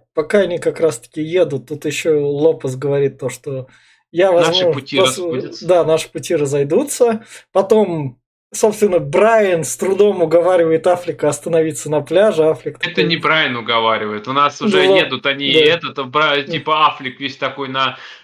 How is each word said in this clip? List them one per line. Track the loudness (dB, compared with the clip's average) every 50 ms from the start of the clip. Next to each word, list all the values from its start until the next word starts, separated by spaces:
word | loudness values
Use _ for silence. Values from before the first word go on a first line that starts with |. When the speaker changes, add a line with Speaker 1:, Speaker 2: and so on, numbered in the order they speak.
| _ _ _
Speaker 1:
пока | -6 -2 2 2 2
они | 2 2 -2 -2
как | -2 -4 -2 0
раз-таки | 0 -2 -2 -4 -10 -12 _ -8
едут, | -6 -2 0 0 2 0 0 -6 -8 -10
тут | -12 -8 -6
ещё | -6 -6 -2 0 0 0 0 0
Лопес | -2 -2 0 2 2 0 0 -4 -8 -6 -4
говорит | -4 -2 0 0 0 -2 -4 -6
то, | -8 -10
что | -10 -10 -10 -10 -10 -10 -10 -14 _ _ _ _ _ _ _ _
я | 0 2 2 4
Speaker 2:
Наши | 4 4 2 2
Speaker 1:
возьму | 2 0 0 0 0
Speaker 2:
пути | -2 -6 -2 0 2
Speaker 1:
пос-, | 2 2
Speaker 2:
расходятся. | 0 -2 -6 -6 -6 -6 -6 -8 -12 -8 -2 2
Speaker 1:
да, | 2 2 4
наши | 2 0 0 -2 -6
пути | -10 -12 -4 -2 -2
разойдутся. | 0 0 0 0 -2 0 0 0 0 0 -2 0 0 2 2 2 -2 -6 -14 -20 -20 -20 _
Потом, | -2 -2 2 4 2 2 2 2 -2 -4 -6 -8 -10 _ _ _ _ _ _ _ -2
собственно, | 0 0 0 2 2 0 2 2 0
Брайан | 0 0 2 4 4 6 4 4 4 2 0 -2 -2
с | -6 -6 -4
трудом | -2 0 2 2 2 2 2 0
уговаривает | 0 2 2 4 4 4 4 4 4 2 2 2 2 2
Аффлека | 0 0 -2 -6 -6 -2 -2 -2
остановиться | -2 -2 -4 -2 0 0 0 0 -4 -8 -6 -4
на | -4 -4
пляже. | -2 0 2 2 4 4 2 2 2 2
Аффлек | 0 -2 -6 -10 -8 -6
Speaker 2:
Это | -6 -4
Speaker 1:
такой | -2 -2 0
Speaker 2:
не | 0 -2 0
Брайан | 0 0 2 2 0 0 -4
уговаривает. | -6 -4 -2 -2 0 2 2 0 0 -2 -6 -6 -8 -8 -4
У | 0
нас | 0 0 0 0 -2
Speaker 1:
Ну | -2 0
Speaker 2:
уже | 2 4 4 4
Speaker 1:
вот, | 4 2
Speaker 2:
едут | 2 0 -4 -4 -4
они, | -4 -4 -2 -2 0 2
Speaker 1:
да. | 4
Speaker 2:
этот, | 4 4 2 0 -2 -8 -8 -8 -8 -4
Бра-, | -2 0 0 2 0
Speaker 1:
Да. | -2 -2
Speaker 2:
типа, | -4 -8 -6 -4 -2 0 2 2 0
Аффлек | 0 -2 -8 -12 -10 -10
весь | -10 -12 -8 -6
такой | -6 -6 -6 -8 -10 -6
на: | -4 -2 -2 -2 -4 -8 -14 -20 -20 -18